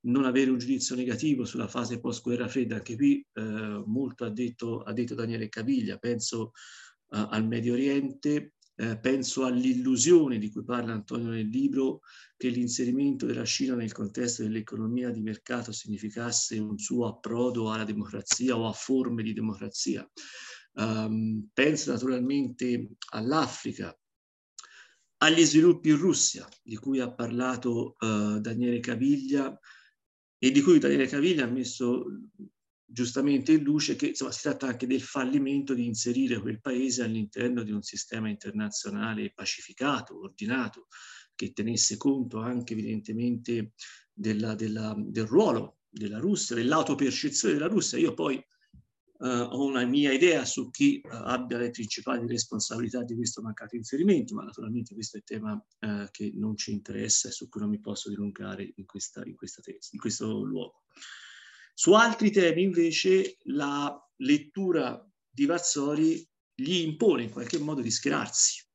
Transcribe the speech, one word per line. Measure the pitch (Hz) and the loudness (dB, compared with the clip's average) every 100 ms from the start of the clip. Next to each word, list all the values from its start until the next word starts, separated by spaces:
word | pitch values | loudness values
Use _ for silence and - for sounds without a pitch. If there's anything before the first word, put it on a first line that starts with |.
non | 120 127 135 | 2 2 4
avere | 127 135 | 4 4
un | 127 | 4
giudizio | 120 131 - | 2 -2 0
negativo | 123 127 113 156 135 113 | -2 -2 0 2 0 0
sulla | 123 107 | -4 -4
fase | - 113 113 | -4 -4 -4
post-guerra | 127 113 - 120 117 | -4 -4 -2 -2 -2
fredda. | 131 117 | -2 -2
Anche | 110 95 117 | -4 -6 2
qui, | 143 139 - | 4 4 0
eh, | - 110 107 107 104 101 | -8 -6 -4 -4 -6 -2
molto | 117 131 - 117 | -2 -2 -4 -6
ha | |
detto, | 107 120 120 117 113 | -2 -4 -4 -6 -6
ha | - | -6
detto | 110 117 | -4 -4
Daniele | 113 113 113 107 | -4 -4 -4 -6
Caviglia. | - 113 135 107 101 | -6 0 0 0 -4
Penso, | 117 120 113 117 113 - - - - _ _ | -4 -2 -2 -4 -6 -10 -20 -20 -20 _ _
eh, | 104 107 | -4 -2
al | 107 110 | 0 0
Medio | 117 117 | 0 0
Oriente, | 120 139 139 139 135 147 147 151 _ _ _ | 2 2 2 -2 -4 0 0 -2 _ _ _
eh, | 113 113 | -4 0
penso | 131 131 120 - 131 | 2 2 0 -2 0
all'illusione | 123 127 127 127 127 135 175 147 113 | 2 2 2 2 4 8 8 8 2
di | 104 | -2
cui | 104 | -6
parla | 117 123 113 | -4 -2 -2
Antonio | 113 107 120 117 | -4 -4 -6 -4
nel | 113 107 | -2 -2
libro, | 120 139 135 135 151 - - - _ | 0 0 2 0 -2 -12 -20 -20 _
che | 127 | -2
l'inserimento | 123 120 - 123 127 139 135 | 0 -2 0 0 2 2 0
della | 123 117 113 | -2 -2 -2
Cina | - 131 | 0 0
nel | 123 113 | 0 -4
contesto | - 104 113 120 117 | -4 -6 -2 -4 -2
dell'economia | 107 110 107 107 110 120 123 | -2 -4 -6 -6 -2 -2 -2
di | 113 | -4
mercato | 107 107 - 123 117 | -6 -6 -6 -6 -6
significasse | 107 - 101 104 110 117 110 - 113 | -10 -6 -6 -6 -6 -2 -2 -2 -2
un | 107 104 | -4 -4
suo | - 123 117 | -4 -2 -2
approdo | 107 107 117 123 113 110 | -4 -6 0 0 0 -2
alla | 110 | -2
democrazia | 107 107 90 110 - - 123 | -2 -4 -6 -8 -4 0 2
o | 117 113 | 0 0
a | |
forme | 107 - 131 123 117 | -4 0 0 0 -2
di | 110 | -4
democrazia. | 110 110 104 107 - - - - - - - - - - | -2 -4 -4 -8 -6 -4 -4 -6 -18 -18 -18 -18 -18 -18
Ehm, | - 110 110 110 110 110 107 104 | -4 -2 -2 -2 -2 -2 -2 -4
penso | - 143 151 143 | 2 2 2 -2
naturalmente | 123 127 127 123 143 127 123 127 120 117 - - | -2 0 -2 0 0 -2 -4 -2 -2 -4 -14 -12
all'Africa, | 107 113 151 131 - - - 95 - _ _ _ _ _ - - - - _ _ _ | -6 0 0 0 -4 -8 -8 -10 -10 _ _ _ _ _ -20 -20 -20 -20 _ _ _
agli | 151 165 | 4 8
sviluppi | 156 147 170 170 156 | 8 8 8 6 6
in | 147 | 4
Russia, | 180 131 - - - - | 4 2 2 -2 -12 -20
di | - 110 | -14 -10
cui | 135 135 | -2 -2
ha | 123 | -2
parlato, | 123 120 120 127 123 123 117 123 - | -4 -4 -2 -2 -2 -2 0 -2 -2
eh, | 110 107 104 107 | 0 2 2 0
Daniele | 107 113 123 120 | -2 0 0 0
Caviglia, | 120 113 135 143 131 143 135 - - - _ _ _ _ _ _ | -2 0 2 2 2 0 0 -6 -20 -20 _ _ _ _ _ _
e | 127 | 6
di | 139 | 6
cui | 139 165 | 10 8
Daniele | 143 143 131 | 8 4 4
Caviglia | 143 160 165 | 2 2 4
ha | 123 | 2
messo | 127 123 - 120 127 - 101 - _ - _ _ _ | 0 -4 -2 0 0 -2 -10 -14 _ -20 _ _ _
giustamente | _ 117 120 139 139 139 120 | _ -4 -2 2 2 2 6
in | 160 | 4
luce | 143 151 - 131 | 6 2 2 0
che, | 147 | -2
insomma, | - 135 | -2 -6
si | - | -4
tratta | 147 139 135 | -4 -2 -4
anche | 120 123 | -4 0
del | 131 | -2
fallimento | - 139 127 143 135 139 139 | -2 -4 0 0 2 0 0
di | 127 120 | -2 0
inserire | 107 123 120 131 113 | -2 -2 0 0 0
quel | 104 107 | -4 -6
paese | - 127 131 123 | -4 -2 0 0
all'interno | 117 110 107 - 120 120 | -2 -2 -4 -2 -2 0
di | 107 | -2
un | 104 | -4
sistema | 101 101 - 113 107 | -6 -10 -8 -4 -4
internazionale | 104 101 104 107 - 107 101 110 107 104 | -4 -6 -4 -4 -4 -6 -4 -4 -4 -6
pacificato, | - 95 - - - 135 131 - 92 | -8 -8 -8 -12 -4 -2 -2 -6 -14
ordinato, | 92 - 107 131 113 - - - - - - | -16 -8 -4 -2 -4 -8 -20 -20 -20 -20 -20
che | _ 101 | _ -8
tenesse | - 107 117 - 107 | -4 -4 0 0 0
conto | 139 135 123 110 | 0 0 -2 -4
anche | 113 123 120 | -4 -4 -4
evidentemente | 110 110 110 107 110 120 117 117 117 110 _ - - _ | -6 -4 -6 -6 -4 -2 -2 -2 -4 -4 _ -20 -20 _
della, | - 110 107 113 | -6 -2 0 -2
della, | 107 110 110 110 104 | -2 -4 -4 -4 -4
del | 104 110 110 | -4 -4 2
ruolo | 139 208 117 - _ _ | 4 4 2 -4 _ _
della | - 104 107 | -8 -8 -2
Russia, | 160 196 - | 0 0 0
dell'autopercezione | 117 117 156 147 139 139 - 131 - 208 | 0 2 2 2 0 0 0 -4 0 0
della | 147 160 | 0 2
Russia. | 208 - 123 | 0 0 2
Io | 165 | 0
poi, | - 156 135 - _ _ - _ _ _ _ | 2 -2 -4 -8 _ _ -20 _ _ _ _
eh, | 127 | -2
ho | 123 120 131 | -2 -2 -2
una | 139 131 | 0 0
mia | 123 139 143 | 2 4 4
idea | 135 175 156 | 6 6 4
su | 127 - 120 | 0 -4 -6
chi, | - 143 143 | 4 4 4
eh, | - | -4
abbia | 113 - 123 123 120 | -10 -4 -2 -2 -2
le | 120 | -4
principali | 120 110 - 117 123 117 | -4 -8 -6 -4 -4 -2
responsabilità | 120 - 110 - 117 117 123 | -4 -4 -4 -4 -4 -4 -4
di | 120 117 | -6 -4
questo | 113 - | -4 -6
mancato | 113 107 107 | -10 -10 -10
inserimento, | 120 117 135 185 175 113 | -10 -6 0 4 4 2
ma | 107 | -8
naturalmente | - 104 110 120 113 | -10 -12 -6 -6 -6
questo | 104 107 104 | -10 -12 -12
è | |
tema, | - 110 107 104 - _ | -10 -8 -6 -8 -10 _
eh, | 104 104 101 | -6 -4 -6
che | - 107 101 | -8 -8 -4
non | 107 104 | -4 -4
ci | - | -4
interessa | 104 98 104 107 - 107 | -6 -6 -6 0 0 0
e | |
su | - - | -10 -10
cui | 107 | -6
non | 104 | -2
mi | 104 | -2
posso | 107 101 101 | -4 -8 -8
dilungare | 104 101 98 101 98 98 - | -6 -6 -6 -10 -10 -10 -12
in | 95 | -14
questa, | 101 - - | -12 -12 -12
in | - | -14
questa | - - - | -12 -16 -16
tesi, | - - - | -18 -16 -16
in | 104 | -8
questo | 113 107 110 107 | -6 -4 -4 -4
luogo. | 104 104 92 _ _ - - - - - - - - | -4 -6 -8 _ _ -20 -20 -18 -20 -20 -20 -20 -20
Su | - - | 0 6
altri | 208 226 214 214 | 8 8 6 4
temi | 196 175 156 | 6 6 4
invece | 190 170 170 156 185 190 185 - - | 2 4 4 4 4 4 4 -4 -4
la | 139 147 143 143 - _ _ | -2 -2 -2 -4 -6 _ _
lettura | 135 147 151 - 190 165 127 - - _ _ | 2 2 2 -4 0 2 0 -4 -14 _ _
di | 123 143 | 0 2
Vazzoli | 170 - - 143 151 160 160 - _ _ | 2 0 0 0 2 2 2 -6 _ _
gli | - 135 | -8 0
impone | 180 160 151 220 139 | 0 0 4 4 4
in | 117 | 0
qualche | 107 123 170 | -8 -4 -4
modo | 147 151 | -2 -4
di | 117 | -2
schierarsi | - 139 147 - - - - - | -2 0 -2 -2 2 2 0 -14